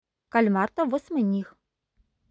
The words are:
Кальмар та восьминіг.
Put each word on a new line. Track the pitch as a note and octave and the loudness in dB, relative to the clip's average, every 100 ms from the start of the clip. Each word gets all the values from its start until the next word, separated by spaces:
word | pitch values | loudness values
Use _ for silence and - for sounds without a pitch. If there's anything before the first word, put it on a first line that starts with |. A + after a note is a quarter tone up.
| _ _ _ | _ _ _
Кальмар | A#3 A3 G3 G#3 | 0 2 2 -2
та | - | -2
восьминіг. | D4 C#4+ - D#4 G3+ G3 F#3+ _ _ _ _ _ _ _ _ | -2 -2 -4 -2 -2 -2 -6 _ _ _ _ _ _ _ _